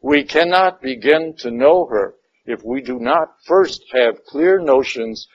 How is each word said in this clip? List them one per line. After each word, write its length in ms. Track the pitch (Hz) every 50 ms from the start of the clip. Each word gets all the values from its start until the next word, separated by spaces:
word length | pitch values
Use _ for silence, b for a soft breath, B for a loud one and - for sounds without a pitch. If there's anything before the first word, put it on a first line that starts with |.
We 200 | - 135 147 147 139
cannot 580 | - - 151 170 175 180 185 190 185 180 _
begin 520 | - 131 131 113 107 135 151 160 160 160 156 -
to 120 | - 120
know 360 | 117 120 131 147 170 185 165
her 280 | 127 113 104 98 92 _ _ _ _ _ _ _
if 180 | 120 117 104
we 200 | 104 113 123 135
do 160 | 127 123 127 123
not 440 | 117 123 151 165 160 - _ _ _
first 360 | - 170 190 190 - - - _ -
have 340 | - 127 120 117 107 - _
clear 320 | - - 139 165 185 190 190
notions 680 | 170 147 131 135 131 - - 123 113 113 110 - - b